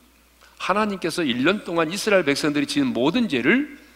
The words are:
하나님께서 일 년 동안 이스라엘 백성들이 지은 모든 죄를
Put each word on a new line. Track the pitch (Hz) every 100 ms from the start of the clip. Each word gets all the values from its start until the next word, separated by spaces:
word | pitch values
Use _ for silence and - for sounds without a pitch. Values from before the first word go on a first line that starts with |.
| _ _ _ _ - -
하나님께서 | - 196 214 190 170 180
일 | 151 123
년 | 147 208
동안 | - 170 160
이스라엘 | 196 220 196
백성들이 | 147 139 156 147 139
지은 | 143 131
모든 | 113 139 233 220
죄를 | 131 123 247 294 - -